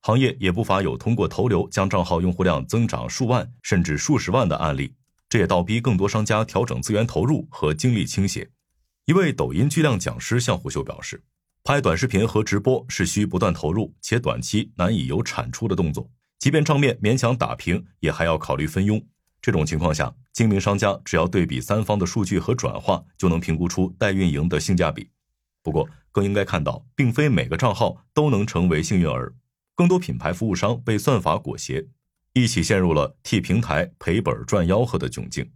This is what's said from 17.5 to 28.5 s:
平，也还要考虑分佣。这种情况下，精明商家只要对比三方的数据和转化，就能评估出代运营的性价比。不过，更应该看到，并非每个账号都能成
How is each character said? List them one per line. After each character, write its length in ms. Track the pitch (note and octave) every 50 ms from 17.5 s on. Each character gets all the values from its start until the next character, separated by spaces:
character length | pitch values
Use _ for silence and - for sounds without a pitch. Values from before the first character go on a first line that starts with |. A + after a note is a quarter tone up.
| A#1+
平， 300 | - - - E2+ - - - _ _
也 100 | - D2+
还 140 | D2+ - -
要 140 | E2+ D#2+ D#2
考 180 | - - C#2+
虑 100 | C2+ D2+
分 180 | D2+ - F#2+ G2
佣。 200 | G#2 G#2+ A2+ - _ _ _ _ _ _ _
这 80 | - -
种 140 | - E2+ D2+
情 140 | D2+ D#2+ D#2
况 160 | E2 E2+ D2+
下， 200 | D2+ D2+ B1+ - - - _
精 160 | _ - A#2+ A2
明 120 | G2+ G2
商 160 | - G#2 G2+
家 220 | G2 G#2+ G2+ G2 - -
只 120 | - -
要 100 | E2 E2
对 180 | F2+ F2+ G2 F2
比 160 | D#2 - B1+
三 240 | - - G2+ G#2+ G#2+
方 140 | - G#2+ G#2
的 80 | F#2
数 180 | F2 - A2+ G2+
据 140 | F2+ - F2+
和 160 | - - B2
转 240 | A#2+ - - - -
化， 220 | - - F#2+ - - _ _ _
就 100 | - F2+
能 120 | E2 E2+
评 160 | F2 - E2
估 100 | D#2 F2
出 280 | E2+ - - F#2 F2+ - -
代 140 | A2 G2+
运 180 | F#2+ F#2+ F#2+ F2
营 180 | D2 C#2 D#2 F2
的 120 | F2 D#2
性 160 | D#2 - F#2+
价 140 | F2 F2 D2+
比。 200 | - - - _ _ _ _ _ _ _ _ _ _ _
不 100 | _ D#2+
过， 160 | D#2 D#2+ - - - - _ _
更 120 | _ G#2 G2
应 80 | G2
该 120 | G2 G#2 G2
看 180 | - - E2+
到， 240 | D2 - - - - - _
并 180 | - C#3+ A#2+
非 160 | A#2+ - D3+ D3+
每 180 | A#2+ E2 C2
个 100 | - -
账 180 | - C#3 A#2 G2
号 300 | F#2+ A#2+ F#2 - - _ _ _
都 160 | D3+ D3+ D3+
能 160 | B2 G2 G#2
成 220 | A#2